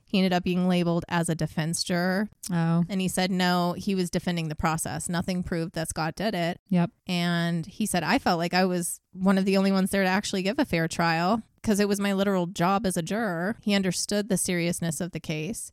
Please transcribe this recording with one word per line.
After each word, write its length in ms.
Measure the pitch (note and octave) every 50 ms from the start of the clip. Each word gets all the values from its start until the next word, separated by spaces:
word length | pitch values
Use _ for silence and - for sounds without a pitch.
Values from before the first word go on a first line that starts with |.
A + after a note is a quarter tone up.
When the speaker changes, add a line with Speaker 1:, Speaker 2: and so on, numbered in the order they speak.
| _
Speaker 1:
He 120 | - - F#3
ended 140 | F#3+ F#3
up 100 | F3+ F3+
being 240 | F3+ F3+ F3 F3+ F3+
labeled 380 | F#3 F3+ F3+ E3+ E3+ E3+ F3 - -
as 200 | F3 E3+ E3 F#3+
a 80 | G#3+
defense 480 | - D#3 - - F3+ D3+ E3 E3 - -
juror. 440 | - F3+ F3 F3 F#3 F#3 G3 G#3+ G#3 - _ - -
Speaker 2:
Oh. 340 | F3 E3+ E3 E3 E3 E3+ E3+ -
Speaker 1:
And 120 | G3 F#3+
he 60 | F#3
said, 240 | F3 - G3 F#3 F#3
no, 460 | F#3+ F3+ F3+ F3+ F3+ F3+ F3 F3 F3 F3+
he 160 | - G#3+ G3
was 160 | F#3 F3+ E3+
defending 380 | - F3 - F#3 F3 E3+ D#3+ D#3
the 80 | D3+
process. 520 | - - D#3+ D#3+ E3+ - - - D3+ - -
Nothing 360 | E3+ E3+ - - F#3 F3+ F3
proved 320 | - F#3 E3 E3 E3+ -
that 120 | E3 E3 -
Scott 280 | - E3+ D#3 E3 -
did 180 | - F#3 A3 G3
it. 240 | F3 E3+ E3+ - - _ -
Speaker 2:
Yep. 220 | F#3 F3 E3+ - - _ _
Speaker 1:
And 580 | - F3+ F3 F3 F3 F3 E3+ E3+ E3+ E3+ E3 D#3
he 220 | - - - A3
said, 160 | F#3+ - F3
"I 160 | D#3 D3+ F#3+ -
felt 200 | - - F3+ D#3+
like 140 | F3 E3+
I 120 | F3+ F3+ F#3+
was 360 | F#3 F3+ F3 E3+ - - - _ _
one 260 | - F#3 F#3 G3 G3 F#3+
of 60 | F#3+
the 120 | G3+ G3
only 140 | G3 F#3+ G3
ones 200 | G3 F#3+ F#3 G3
there 100 | - G3
to 60 | F#3+ F#3
actually 340 | F#3 G3+ - - - F#3+
give 160 | F3+ F#3+ B3 -
a 60 | C#4
fair 240 | - F3 E3 D#3+ D#3+
trial 540 | - - E3+ E3 E3 E3 F3 F#3 A3+ A3+ - _ _ _
'cause 160 | - A3+ G3+ G3
it 80 | G#3
was 140 | G3+ G#3 G3+
my 120 | G3+ G3+
literal 340 | G3 F#3+ G3 G3+ F#3+ F3+ F3
job 400 | E3+ G3+ - E3+ F#3 G3 G3 A#3
as 100 | F#3 F3
a 60 | F3+
juror." 520 | E3 - F#3+ A3 A#3+ G3+ E3+ E3 F3 G3+ A3+ -
He 100 | - G#3
understood 560 | G3+ G3+ F#3+ F#3 E3+ - - - G#3 G#3 G3+ A3+
the 80 | G3
seriousness 640 | F3+ - - F3+ F3 E3+ E3+ F3 - E3+ E3 D3+ -
of 120 | F3+ E3+
the 80 | - D#3
case. 500 | - - D#3+ D#3 D#3 F#3 A#3 - - -